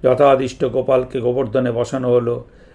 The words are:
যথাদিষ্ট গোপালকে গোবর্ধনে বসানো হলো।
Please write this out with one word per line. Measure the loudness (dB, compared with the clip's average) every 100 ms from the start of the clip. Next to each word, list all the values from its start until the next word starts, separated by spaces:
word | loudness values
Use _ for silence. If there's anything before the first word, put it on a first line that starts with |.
যথাদিষ্ট | 2 4 4 4 0 -4
গোপালকে | -2 -2 0 0 0 -4
গোবর্ধনে | -2 -2 -2 -2 -2
বসানো | -4 -4 -4 0
হলো। | 0 0 -6 -10 -20 -20